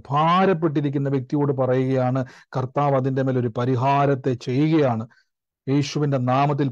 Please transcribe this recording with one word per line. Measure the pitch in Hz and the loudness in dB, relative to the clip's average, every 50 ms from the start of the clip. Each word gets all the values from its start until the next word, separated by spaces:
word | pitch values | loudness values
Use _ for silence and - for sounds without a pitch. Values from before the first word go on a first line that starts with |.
| - - | -6 -2
ഭാരപ്പെട്ടിരിക്കുന്ന | 139 147 160 165 175 185 190 190 185 160 175 160 143 156 143 143 139 143 139 139 | 0 2 2 4 4 4 4 2 2 2 0 -2 -2 0 -2 -2 -2 -2 -2 -2
വ്യക്തിയോട് | 139 135 123 - 156 147 143 143 135 131 | -2 -2 -2 -2 -2 0 0 0 0 0
പറയുകയാണ്, | 131 123 127 131 131 131 131 127 127 123 127 135 - - - - - - - | 0 0 2 0 0 0 0 0 0 0 0 -2 -4 -6 -10 -20 -16 -10 -6
കർത്താവ് | 135 123 - - 147 143 143 139 | -6 -6 -4 -2 0 0 2 2
അതിൻ്റെ | 131 127 135 131 135 131 | 2 0 0 0 0 0
മേലൊരു | 135 127 127 120 120 107 | 0 0 0 -2 -2 -2
പരിഹാരത്തെ | 123 123 127 127 117 131 139 139 143 143 143 139 127 - 139 123 | -2 -2 0 0 0 2 2 2 2 2 2 0 0 -2 -4 -4
ചെയ്യുകയാണ്. | 123 - 135 123 139 151 156 165 156 143 127 117 110 113 - _ _ _ _ _ _ _ _ _ _ - | -4 -4 -4 -2 0 0 2 2 2 2 2 0 -2 -6 -10 _ _ _ _ _ _ _ _ _ _ -4
യേശുവിൻ്റെ | 131 139 147 139 - - 147 151 143 139 | -2 0 0 0 -2 -2 -2 -2 0 0
നാമത്തിൽ | 131 123 127 127 139 143 147 143 139 143 135 | 0 0 0 2 2 2 2 0 0 -2 -2